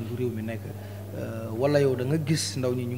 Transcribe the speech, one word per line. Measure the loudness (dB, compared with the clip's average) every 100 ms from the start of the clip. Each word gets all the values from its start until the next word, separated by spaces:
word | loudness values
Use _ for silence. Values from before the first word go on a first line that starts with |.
| -4
bu |
réew | -2 -2
mi | -2
nekk, | -4 -6 -8 -10 -10 -10 -10 -8
euh, | -6 -6 -4 2
wala | 4 6
yow | 6 4
da |
nga | 2 2
gis | 2 0 0 0
ndaw | 0
ñi | 0
ñu | -2